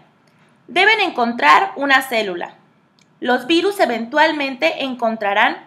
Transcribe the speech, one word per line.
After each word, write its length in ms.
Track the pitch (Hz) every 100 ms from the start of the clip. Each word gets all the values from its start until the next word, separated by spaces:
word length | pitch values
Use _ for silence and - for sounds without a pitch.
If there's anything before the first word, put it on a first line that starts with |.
| _ _ _ _ _ _ -
deben 340 | 262 403 440
encontrar 720 | 359 277 233 240 294 - 392 -
una 260 | 277 262
célula. 520 | 262 226 208 175 - - _ _ _ _ _ -
Los 260 | 247 247 247
virus 340 | 339 370 392
eventualmente 1040 | 294 226 233 302 320 302 277 254 320 -
encontrarán 800 | 269 247 226 220 202 202 254 339